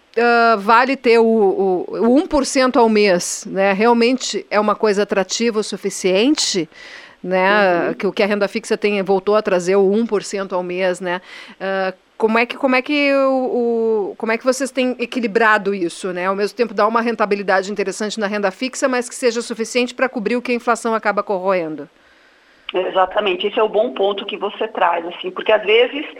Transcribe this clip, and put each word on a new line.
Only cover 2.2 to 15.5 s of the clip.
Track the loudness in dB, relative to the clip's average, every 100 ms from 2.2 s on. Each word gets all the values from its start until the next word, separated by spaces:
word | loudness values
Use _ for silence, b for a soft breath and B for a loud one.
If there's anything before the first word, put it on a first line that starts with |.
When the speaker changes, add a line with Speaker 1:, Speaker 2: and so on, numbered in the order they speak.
Speaker 1:
por | 2 0 0
cento | 2 2 4
ao | 4
mês, | 6 4 4 0 -8 -6
né? | 0 2
Realmente | 4 4 4 4 2 -2 -8 -2
é | 0
uma | 0 2
coisa | 2 2
atrativa | 0 0 -2 -2 -2 -2
o |
suficiente, | -4 -6 -8 -4 0 2 2 2 0 -2 -6 B B B B B
né? | -4 2 4 4 4 2 -2
Speaker 2:
Uhum. |
Speaker 1:
Que | -4 -4
o |
que | 0
a | 0
renda | 0 -2
fixa | -4 -4 -2
tem, | 0 -2
voltou | 0 0 2
a | 0
trazer | 2 0 2
o | 2 2
um | 2 0
por | -4
cento | -4 -8 -6
ao | -6
mês, | -6 -2 -2 -2
né? | -4 -6 B B B -10
Ah, | -6 -4 -4 -8 _ -4
como | 0 2
é | 0
que, | -2
como | 0 0
é |
que | 0 0 2
o, | 2 2 0 -2 -2 -2 0 0 -2 -4
o, | -6
como | -4
é | -2
que |
vocês | -2 -2 -4
têm | -2 -2 -4
equilibrado | -6 -4 -2 2 4